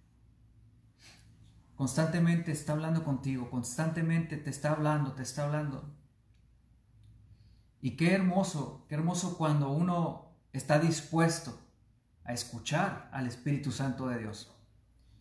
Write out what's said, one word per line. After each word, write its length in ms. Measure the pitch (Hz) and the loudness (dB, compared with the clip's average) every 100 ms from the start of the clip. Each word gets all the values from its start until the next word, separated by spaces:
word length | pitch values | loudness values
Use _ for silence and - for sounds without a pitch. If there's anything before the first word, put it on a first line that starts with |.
| _ _ - - - - - - - _ - - - - - - - | _ _ -20 -20 -20 -20 -20 -20 -20 _ -20 -20 -20 -20 -20 -20 -20
Constantemente 800 | - 131 160 160 170 170 170 165 | -4 -2 2 2 4 4 4 0
está 220 | 147 - | -4 -2
hablando 280 | 151 160 165 | -2 0 0
contigo, 480 | 151 131 135 131 123 | 0 -2 -2 -4 -4
constantemente 840 | 127 113 - 160 165 165 165 160 143 | -4 -4 -2 -2 0 2 2 0 -4
te 140 | 143 | -6
está 200 | 131 147 | -4 0
hablando, 420 | 151 151 151 135 | 2 2 2 0
te 80 | 127 | -4
está 240 | 127 - 147 | -6 -4 -2
hablando. 500 | 151 151 131 - - - _ _ _ _ _ _ _ _ - - - - - - - _ _ | -2 -2 -6 -10 -16 -20 _ _ _ _ _ _ _ _ -20 -20 -20 -20 -20 -20 -20 _ _
Y 160 | 139 - | -6 2
qué 180 | 170 | 4
hermoso, 720 | 190 185 185 190 151 123 - - | 6 4 4 2 0 -6 -8 -8
qué 60 | |
hermoso 420 | 151 165 175 180 - | -2 0 0 -2 0
cuando 360 | 156 147 139 | 2 4 2
uno 640 | 147 180 175 160 - - - _ | 2 2 2 0 -4 -12 -20 _
está 260 | 135 - 151 | -8 2 4
dispuesto 800 | 165 - - 160 165 - 123 113 - _ _ _ _ _ | 4 2 0 4 4 2 -6 -14 -18 _ _ _ _ _
a 100 | - | -8
escuchar 800 | 120 - 113 - 151 196 - - | -6 -6 -8 -2 0 0 -2 -8
al 140 | 131 123 | -6 -4
Espíritu 460 | 123 151 143 147 | -4 -2 0 0
Santo 340 | 120 135 123 127 | -2 -2 -2 -2
de 140 | 120 | -4
Dios. 360 | 107 101 - - - _ _ _ - - | -6 -10 -14 -20 -20 _ _ _ -20 -20